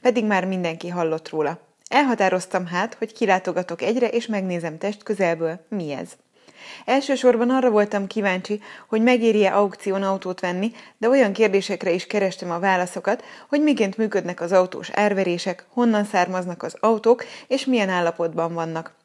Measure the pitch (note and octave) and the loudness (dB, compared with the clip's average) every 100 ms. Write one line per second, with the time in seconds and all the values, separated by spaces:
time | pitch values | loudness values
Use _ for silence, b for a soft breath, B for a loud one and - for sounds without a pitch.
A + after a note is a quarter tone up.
0 | B3 A#3+ G#3+ G3 F#3 F#3 F3 E3 F3 F3 | 2 2 2 0 0 -2 -4 -6 -8 -4
1 | E3 D#3+ D#3+ D#3 D3 E3+ _ _ - C4 | -2 -2 -6 -4 -2 -4 _ _ -2 0
2 | C#4+ A3+ F#3+ F#3 F3+ F#3+ F3+ F3 A3 - | 2 2 2 2 -2 -4 -4 -4 -4 -6
3 | A3 - G#3+ F#3+ F#3+ E3+ F3+ E3+ - A#3 | -10 -2 2 2 2 -4 -4 -4 -2 0
4 | A#3+ A#3 A#3 G#3+ F#3+ F3 E3 D#3 G3 G#3 | 0 -2 -2 -4 -2 -4 -6 -6 -6 -6
5 | - G3+ F#3 E3 E3 E3+ _ G#3 D#3+ C#3 | -6 0 0 0 -2 -6 _ -8 -6 -8
6 | - - _ B B B B B - C4 | -10 -14 _ B B B B B 0 0
7 | C#4 C4 B3+ A#3 A#3+ C4 B3 G#3+ G#3 G#3 | 2 2 4 4 2 2 4 4 2 0
8 | G3 G#3 G3 F#3 F#3 G#3 B B B A3 | -4 -2 0 -2 -2 -8 B B B 2
9 | A3+ B3 A3+ G#3+ G3 G3 G3+ F3+ - F#3+ | 4 4 4 4 4 4 2 0 -4 -2
10 | G3 F#3+ F#3 F3+ F3+ F3+ G#3+ B B B | -2 -2 -4 -6 -4 -2 -4 B B B
11 | A3+ C#4 A3+ G3 A3 G3 F#3+ G#3 F#3+ F3 | 2 4 4 4 2 2 0 -4 -2 -2
12 | - G#3 F#3+ F3+ F3 E3+ F#3+ F#3 F3+ - | 0 -2 -2 -4 -6 -2 2 2 0 -4
13 | F3+ A#3+ B B B D4 D4+ B3+ G3+ F#3+ | -2 -4 B B B 0 2 2 0 0
14 | A3 G#3 F3 F3+ E3+ F#3 F#3 - F3 - | -2 0 -4 -6 2 2 2 -2 -6 0
15 | G#3 G3 F#3 F3 G3 F3 - - A#3+ G#3+ | 0 2 0 -2 -4 -8 -8 0 2 2
16 | G#3 G3+ F3+ F#3 F3+ E3+ - - A3 A3 | 0 0 0 0 -6 -8 -10 -2 0 2
17 | A3 A#3+ - B B C4+ C4+ B3+ G3 F3+ | 4 2 2 B B -4 0 0 2 2
18 | E3+ E3+ E3 D#3+ E3 E3+ E3 D#3+ E3 _ | 0 0 -4 -2 -4 -2 -6 -6 -10 _